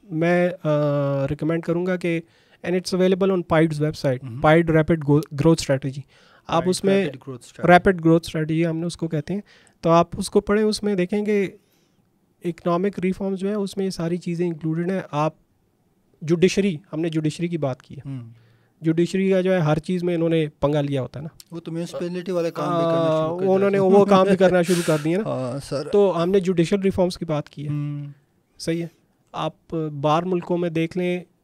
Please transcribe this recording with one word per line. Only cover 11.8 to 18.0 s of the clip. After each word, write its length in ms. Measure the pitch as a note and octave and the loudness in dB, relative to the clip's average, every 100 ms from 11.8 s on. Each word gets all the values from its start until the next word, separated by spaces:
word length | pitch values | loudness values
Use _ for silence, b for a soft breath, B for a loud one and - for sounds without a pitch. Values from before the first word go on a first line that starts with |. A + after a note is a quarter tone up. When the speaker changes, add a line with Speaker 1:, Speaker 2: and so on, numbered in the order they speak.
| _ _ _ _ _ _ | _ _ _ _ _ _
Speaker 1:
इकोनॉमिक 540 | F3 E3 F3 F3 G3 F#3+ | -8 -6 -2 0 -2 -2
रिफॉर्म्स 400 | F3+ F#3 G3 F#3+ | -4 -2 -4 -4
जो 100 | G3 | -4
है 100 | G#3+ | -4
उसमें 260 | G3 G3+ | -4 -4
ये 60 | F#3+ | -6
सारी 280 | F3+ E3+ F3 | -4 -4 -4
चीज़ें 280 | F3 E3+ F3+ | -6 -4 -4
इंक्लूडेड 440 | D#3+ D#3+ D#3+ E3+ | -4 -4 -2 -2
हैं। 140 | F#3+ - | -4 -4
आप 240 | D3 D#3 - _ _ _ _ _ _ _ _ | -2 -2 -4 _ _ _ _ _ _ _ _
जुडिशरी, 560 | D3+ E3+ F3+ F#3+ G3+ D#3 _ | -2 2 2 2 -2 -2 _
हमने 180 | D#3 E3+ | -4 -2
जुडिशरी 380 | D#3 D#3 - F3 | 0 -2 -2 -6
की 100 | E3+ | -4
बात 220 | C#3+ B2+ | -4 -6
की 140 | _ | _
है। 80 | - | -16